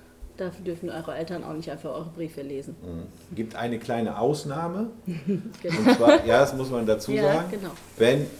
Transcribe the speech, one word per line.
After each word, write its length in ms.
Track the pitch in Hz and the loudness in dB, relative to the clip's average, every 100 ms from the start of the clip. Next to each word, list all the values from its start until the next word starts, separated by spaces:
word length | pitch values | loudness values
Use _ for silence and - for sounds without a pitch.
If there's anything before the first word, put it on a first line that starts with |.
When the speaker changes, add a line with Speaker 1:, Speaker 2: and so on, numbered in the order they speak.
| - - - - | -20 -20 -20 -10
Speaker 1:
Dafür 280 | 185 180 | -10 -8
dürfen 260 | 185 165 175 | -8 -8 -8
eure 260 | 123 165 - | -8 -8 -8
Eltern 260 | 165 170 | -6 -6
auch 120 | - | -8
nicht 140 | 156 165 | -8 -8
einfach 220 | 143 156 | -8 -8
eure 200 | 156 165 | -8 -8
Briefe 320 | 165 160 147 | -8 -8 -8
lesen. 340 | 139 135 143 165 | -8 -8 -8 -12
Speaker 2:
Mhm. 520 | 90 85 95 - - | -10 -10 -10 -16 -12
Gibt 220 | 92 110 - | -6 -6 -4
eine 240 | 120 113 | -4 -4
kleine 360 | - 117 107 101 | -2 -2 -2 0
Ausnahme. 720 | 123 147 147 143 170 185 226 - | 0 0 -4 -4 -4 -4 -6 -8
Speaker 1:
<laughs> 280 | - 165 165 | -8 -6 -2
Genau. 520 | 190 226 - 175 165 | -2 -4 -8 -4 2
Speaker 2:
Und 160 | 110 233 | 6 8
zwar, 280 | - 285 | 8 8
ja, 140 | 113 120 | 6 6
das 160 | 139 | 6
muss 160 | 131 131 | 2 -2
man 160 | 123 110 | 0 2
dazu 240 | 107 - | 2 2
Speaker 1:
Ja, 120 | 139 147 | 2 4
Speaker 2:
sagen, 160 | 160 180 | 2 0
Speaker 1:
genau. 200 | 202 185 - - - | -6 -8 -12 -16 2
Speaker 2:
wenn 300 | 117 139 143 | 4 4 0